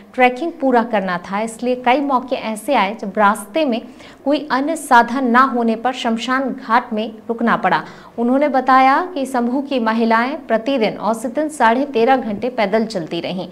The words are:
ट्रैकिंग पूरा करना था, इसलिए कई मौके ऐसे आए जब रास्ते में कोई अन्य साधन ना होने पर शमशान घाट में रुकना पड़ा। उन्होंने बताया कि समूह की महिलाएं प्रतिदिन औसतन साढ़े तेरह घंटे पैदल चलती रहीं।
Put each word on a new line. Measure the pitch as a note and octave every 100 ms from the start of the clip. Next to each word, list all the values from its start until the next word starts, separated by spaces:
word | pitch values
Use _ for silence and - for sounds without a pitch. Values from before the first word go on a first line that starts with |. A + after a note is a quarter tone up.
| -
ट्रैकिंग | - B3 B3 E4
पूरा | E4 C4+ A#3+
करना | A#3 G#3+ F#3+ F3
था, | F3+ G3
इसलिए | A3+ A3+ B3 B3+
कई | B3 C#4
मौके | C#4+ B3+ - C4
ऐसे | A3 G#3+ -
आए | B3+ G3 A3
जब | G3+ G#3+
रास्ते | G3+ G#3 - D#4+
में | D4 A3+ - - - -
कोई | C4+ D4 -
अन्य | B3+ C#4+ D#4
साधन | - A#3+ A#3 C4 B3+
ना | A#3+
होने | C4+ A#3+ A#3 A3+
पर | B3+
शमशान | C4 A#3+ A3+ C4 C4 C4+
घाट | - - A#3 A#3+
में | G#3+ A3 - -
रुकना | A3+ A#3 F3
पड़ा। | F#3 D#3+ D#3+ - - -
उन्होंने | A#3+ C4+ D4
बताया | C4 C4 C4 C4 C#4+ F#4
कि | C#4+ C4
समूह | B3+ A#3+ C4+
की | C#4 C4
महिलाएं | A3+ A3+ A#3 A3+ B3 D#4
प्रतिदिन | - A3+ A3+ A#3 G3+ -
औसतन | G3+ A3+ C4 D4 D4+
साढ़े | D4+ A3+ A#3+ C#4+
तेरह | A3 A#3 C4
घंटे | A3 G3+ B3
पैदल | B3+ G3+ A3 A3+
चलती | F#3+ D#3 E3+
रहीं। | C#3+ F3+ -